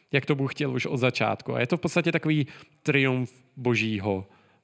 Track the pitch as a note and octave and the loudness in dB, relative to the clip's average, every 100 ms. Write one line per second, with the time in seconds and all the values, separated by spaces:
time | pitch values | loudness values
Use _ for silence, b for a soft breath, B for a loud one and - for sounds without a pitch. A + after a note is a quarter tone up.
0 | b C#3 - C#3+ C3+ - C#3+ B2+ - B2+ | b -2 0 -2 -2 -4 -4 -2 -2 0
1 | B2+ - A2 G#2 - B2 B2 E3+ E3 F3 | 0 2 -2 -2 -4 -2 0 0 0 0
2 | E3 D#3+ D#3 D#3 C3+ B B B - C#3 | 0 0 2 0 0 B B B 0 2
3 | C3+ B2+ B2 - _ - B2 A2+ A2 G#2+ | 4 2 -2 -8 _ -4 0 2 2 0
4 | G#2 F#2+ F#2+ b b b | 0 -2 -4 b b b